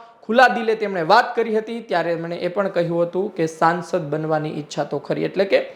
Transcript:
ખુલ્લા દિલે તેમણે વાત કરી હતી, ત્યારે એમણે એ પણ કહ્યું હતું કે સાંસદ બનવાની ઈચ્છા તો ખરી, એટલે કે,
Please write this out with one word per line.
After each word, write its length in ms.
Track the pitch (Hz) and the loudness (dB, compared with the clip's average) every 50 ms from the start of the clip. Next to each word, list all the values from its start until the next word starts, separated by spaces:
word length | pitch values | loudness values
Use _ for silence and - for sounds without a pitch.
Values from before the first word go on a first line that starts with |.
| - - - - | -18 -20 -20 -12
ખુલ્લા 260 | - - 220 254 254 | -4 2 6 6 6
દિલે 280 | 247 - 233 226 220 214 | 6 6 2 0 -2 -2
તેમણે 260 | - 208 196 190 175 | 0 -2 -2 -2 0
વાત 340 | 160 160 202 240 247 - - | 2 4 6 4 4 2 0
કરી 220 | 233 220 226 214 | -2 -2 0 0
હતી, 240 | 220 214 233 233 233 | -2 -2 -4 -8 -8
ત્યારે 300 | 220 - 190 170 165 170 | -6 -2 -2 0 0 0
એમણે 240 | 170 160 165 170 175 | -2 -4 -4 -6 -6
એ 120 | 180 180 | -4 -4
પણ 200 | 175 175 202 196 | -2 0 0 -2
કહ્યું 360 | 190 190 175 170 160 170 170 170 | 0 0 0 0 0 0 0 0
હતું 320 | 170 - 185 202 208 - | 0 0 -4 -4 -4 -2
કે 100 | - 160 | -2 -2
સાંસદ 560 | 160 160 - 170 165 175 180 170 - - 180 | -2 0 2 2 2 2 2 -2 -4 -4 -4
બનવાની 580 | 160 147 156 156 156 156 160 151 156 156 165 156 | -2 -2 -4 -4 -2 -2 -2 -2 -2 -4 -6 -8
ઈચ્છા 240 | 143 - - 156 147 | -10 -8 -6 -6 -4
તો 160 | 147 147 139 | -4 -4 -6
ખરી, 240 | - - 156 160 160 | -4 -4 -4 -2 -4
એટલે 220 | 156 - 180 202 | -2 0 0 0
કે, 140 | 196 - - - - - | 2 2 0 0 -2 -12